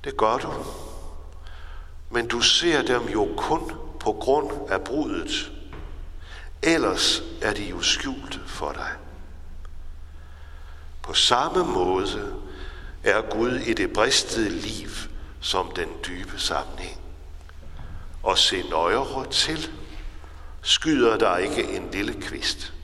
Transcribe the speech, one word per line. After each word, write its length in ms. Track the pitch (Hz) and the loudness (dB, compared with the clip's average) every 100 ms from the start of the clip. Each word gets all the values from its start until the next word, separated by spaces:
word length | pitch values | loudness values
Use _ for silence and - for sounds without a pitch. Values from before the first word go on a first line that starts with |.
Det 120 | 143 135 | -4 2
gør 220 | 110 123 | 4 4
du. 140 | - - - - - - - - - - - - - - - - - | 0 -6 -8 -10 -10 -10 -10 -10 -12 -12 -12 -10 -10 -10 -10 -12 -2
Men 180 | 120 117 | 0 2
du 120 | 120 | 4
ser 420 | 117 - 170 151 | 6 6 6 6
dem 260 | 120 123 117 | 6 4 4
jo 200 | 107 101 - | 2 2 0
kun 360 | - 160 - - - - | 0 0 0 -8 -8 -2
på 120 | - | 0
grund 380 | 104 - 143 - - - | 0 4 4 4 -4 0
af 100 | 95 | 0
bruddet. 720 | 95 131 147 87 82 - - - - - - - - - - - - - | 0 0 0 -2 -2 -4 -4 -8 -10 -10 -10 -8 -8 -10 -10 -12 -12 0
Ellers 600 | 160 165 113 90 - - - - | 4 4 4 4 2 2 -2 -2
er 100 | 110 | 0
de 120 | 104 | 0
jo 180 | 98 90 | -2 0
skjult 580 | 87 - 139 131 - - - | 0 2 0 -4 -6 -8 -8
for 260 | - 73 | -4 -4
dig. 180 | 71 - - - - - - - - - - - - - - - - - - - - - - | -4 -6 -8 -10 -14 -12 -12 -10 -10 -10 -8 -10 -10 -12 -12 -14 -14 -14 -14 -12 -12 -12 -10
På 120 | - | -2
samme 500 | - - 123 156 180 | 4 6 6 6 2
måde 680 | 180 92 90 95 101 107 101 104 - - - - - - | 2 4 4 4 2 -2 -4 -6 -8 -10 -10 -10 -12 0
er 200 | - 101 113 | 4 4 4
Gud 220 | 107 120 | 0 2
i 220 | 127 117 | 2 0
det 180 | 104 90 | 2 2
bristede 560 | 101 117 131 - 113 104 | 6 6 6 2 0 0
liv 400 | 87 104 - - - - - - - | 0 -4 -6 -6 -8 -8 -8 -10 -8
som 320 | - 92 87 87 | 0 0 0 -2
den 120 | 82 - - | -4 -4 -8
dybe 320 | 87 - - | -6 -6 -4
sammenhæng. 640 | - 78 - - - - - - - - - - - - - - - - | 0 0 -2 -8 -8 -10 -10 -12 -12 -12 -14 -14 -12 -10 -8 -8 -8 -2
Og 160 | 92 92 | 2 6
se 240 | - 95 85 | 6 4 0
nøjere 560 | 80 85 113 135 131 131 | 2 4 4 2 -2 0
til, 400 | - - 156 156 - - - - - - - - - | 2 2 0 -4 -8 -10 -8 -8 -10 -12 -12 -12 -8
skyder 540 | - - 160 147 117 107 | 2 2 6 8 8 8
der 200 | 110 90 | 6 4
ikke 400 | 98 104 - 95 | 2 2 0 -2
en 140 | 92 | -4
lille 220 | 92 104 - | -2 -2 -4
kvist. 500 | - - - - - - | -6 -2 -2 -2 -8 -10